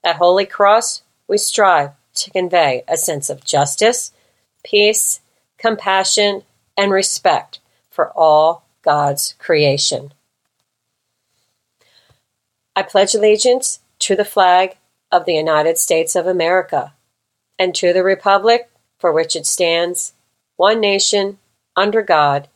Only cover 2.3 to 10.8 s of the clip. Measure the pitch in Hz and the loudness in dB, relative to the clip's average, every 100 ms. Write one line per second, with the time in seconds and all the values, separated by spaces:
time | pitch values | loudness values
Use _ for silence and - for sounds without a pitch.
2.3 | 190 180 175 147 127 - 165 - 147 - | -6 0 0 2 -2 -4 -6 -4 -6 -8
3.3 | 139 - 143 143 - 214 240 - _ _ | -10 -4 -2 -2 0 0 0 -10 _ _
4.3 | _ _ _ - 208 208 214 - - _ | _ _ _ -4 0 2 0 -4 -6 _
5.3 | _ _ _ 226 220 196 190 185 - 208 | _ _ _ -4 -2 -2 0 0 0 0
6.3 | 196 _ _ _ - 202 190 190 - 190 | -2 _ _ _ -4 0 0 -2 -2 0
7.3 | 147 - - _ _ _ - 156 - 160 | -2 -4 -20 _ _ _ -6 -4 2 4
8.3 | 151 156 170 _ _ - 147 143 143 - | 6 4 0 _ _ -2 0 0 -4 -8
9.3 | - - 156 143 143 - 127 143 _ _ | -10 -2 0 0 0 -4 -6 -10 _ _
10.3 | _ _ _ _ _ | _ _ _ _ _